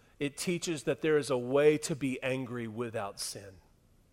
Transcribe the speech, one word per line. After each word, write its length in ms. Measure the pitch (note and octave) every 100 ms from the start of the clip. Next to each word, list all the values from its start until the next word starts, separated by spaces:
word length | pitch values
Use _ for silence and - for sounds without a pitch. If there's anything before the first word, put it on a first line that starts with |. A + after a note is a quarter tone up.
| _ _
It 160 | C#3+ C3+
teaches 460 | - F3 F3 D#3
that 180 | - C#3
there 160 | D#3+ D3+
is 140 | C3+
a 80 | B2+
way 400 | B2 C#3 D3+ D3+
to 160 | -
be 260 | D3+ C3+ B2+
angry 420 | C3+ C3 B2+ A#2+ A2+
without 540 | G#2+ A#2+ A2+ G2+ G2+
sin. 400 | - A#2+ G2 F#2+ _ _ _ _ _